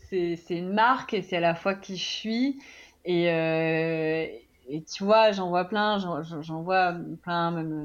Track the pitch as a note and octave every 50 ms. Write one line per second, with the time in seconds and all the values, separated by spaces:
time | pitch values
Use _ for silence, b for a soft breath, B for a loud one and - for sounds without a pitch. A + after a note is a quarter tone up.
0 | - - G3+ F#3 F3 E3+ E3+ E3 - - F3+ E3+ F3+ F#3 G3 G#3+ A3 B3 C4 -
1 | - - - G3 F3+ - F#3+ F3 E3+ E3+ E3 E3+ - G3 G3 G3 - - F#3+ F3
2 | - - - - - G#3+ A3+ A#3 B3+ C#4 C4+ C#4 B B B B B B B B
3 | - E3+ F3+ E3+ E3+ F3 E3 E3 D#3+ D#3+ D#3+ D#3+ E3 D#3+ D#3+ D#3+ E3 E3 E3 D#3+
4 | D#3+ D#3 D#3+ D#3+ D#3+ - - A2+ - _ _ _ - B2 C#3 D#3+ D#3+ - - -
5 | G3 G3+ G#3+ A3 A3 G#3+ G3+ G3 F#3 F3 F3 F3+ F3+ F3+ G#3+ G#3 G#3 G#3+ G#3+ G3
6 | F#3+ F3 E3+ C#3+ D#3 D#3+ E3+ D3+ D#3 D#3+ D#3+ D#3+ E3 F3+ F#3+ F#3+ F#3 F3+ F3 E3+
7 | E3 D#3 D#3+ D#3+ - F3 F3 E3+ E3+ E3+ E3+ E3 D#3+ D#3+ D#3 D3+